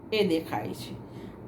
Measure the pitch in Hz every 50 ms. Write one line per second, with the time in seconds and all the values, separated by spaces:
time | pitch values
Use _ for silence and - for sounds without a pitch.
0 | - - 220 220 202 185 160 160 160 - - 104 - 92 95 - - - - -
1 | - - - - - - - - -